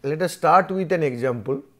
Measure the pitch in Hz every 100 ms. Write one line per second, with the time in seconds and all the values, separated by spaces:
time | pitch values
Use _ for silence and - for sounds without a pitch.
0 | 139 156 180 - 160 175 190 190 165 180
1 | 147 123 127 120 107 135 -